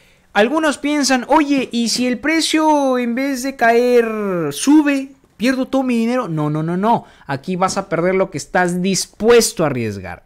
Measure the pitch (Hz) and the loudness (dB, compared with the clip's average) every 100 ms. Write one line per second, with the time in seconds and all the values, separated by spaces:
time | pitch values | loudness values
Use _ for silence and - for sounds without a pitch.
0 | _ _ _ 202 233 311 311 - 285 294 | _ _ _ 0 0 2 0 -2 -2 0
1 | 262 262 233 302 285 277 - 233 226 233 | 0 0 2 2 2 0 -2 -2 -2 -2
2 | 247 247 302 320 302 311 311 294 269 247 | -2 -2 -2 0 0 2 2 2 2 0
3 | 240 233 277 262 269 269 233 233 247 240 | -2 -4 -4 -4 -6 0 2 4 4 4
4 | 226 220 202 180 147 - 269 311 285 269 | 2 -2 -4 -2 -4 -2 4 4 4 0
5 | 269 - _ - 233 262 254 269 254 233 | -4 -14 _ -4 -2 -2 -2 -2 0 0
6 | 226 254 196 156 151 151 160 180 214 214 | 0 -2 -4 -4 -2 -2 -4 -2 0 0
7 | - - - 135 - 180 185 196 190 160 | -2 -16 -10 -8 -6 -4 -2 -2 -4 -2
8 | 180 185 185 143 - 185 180 180 190 180 | 0 0 -2 -6 -4 0 0 0 -2 -2
9 | - - 220 240 233 - 147 127 110 101 | -6 -2 4 4 4 0 -2 -2 -4 -6
10 | 90 85 | -12 -14